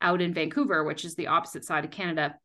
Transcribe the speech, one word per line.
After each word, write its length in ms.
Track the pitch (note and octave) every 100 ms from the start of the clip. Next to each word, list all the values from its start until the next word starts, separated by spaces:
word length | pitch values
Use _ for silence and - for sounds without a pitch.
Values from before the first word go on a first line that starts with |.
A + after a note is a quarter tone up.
out 200 | F3+ F3+
in 140 | F3
Vancouver, 500 | E3 D#3 C#4+ C4 D#3+
which 200 | D3+ D3+
is 100 | E3+
the 140 | E3+ -
opposite 360 | E3 - -
side 200 | - D#3
of 60 | D3
Canada. 460 | - F3 D#3+ C#3+ -